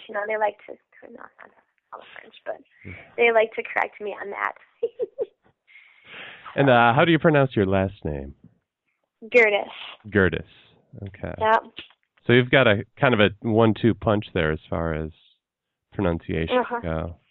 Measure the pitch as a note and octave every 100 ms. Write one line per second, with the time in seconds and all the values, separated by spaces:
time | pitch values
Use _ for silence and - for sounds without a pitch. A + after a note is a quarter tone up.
0 | - G#3+ G#3+ G#3+ G#3 G#3 - - _ _
1 | - A#3 - - - _ _ _ _ -
2 | - - - - - - _ _ G2 F2+
3 | - - A#3 A3+ A3 - - - - -
4 | G#3 G3+ G3 - - - _ _ A#4 -
5 | A4 C#5 A4 _ _ _ _ - _ _
6 | - - - - - - C#3 A#2+ A#2 C3+
7 | E3+ D#3+ E3+ C#3+ C3 A2 F#2+ F#2+ F#2+ -
8 | D#2+ C#2+ C#2 - - _ _ _ _ _
9 | _ _ A3 B3 A3 G3+ - - - -
10 | G#2 G2+ F2+ D#2 - _ _ _ _ A2
11 | G2 - F2+ - A3 A3+ - - - _
12 | _ _ - B2 B2+ C#3 A#2+ G2 - -
13 | C#3 A2 G2 G2+ A#2 G#2+ A2+ G2+ A#2 F#2
14 | A#2 G#2 - F#2 D#2 D#2 - F2 E2 D#2
15 | D#2 - _ _ _ _ _ _ _ -
16 | F2+ E2 - E2+ E2 B3 A#3 A#3+ F2 D#2+
17 | E2+ - _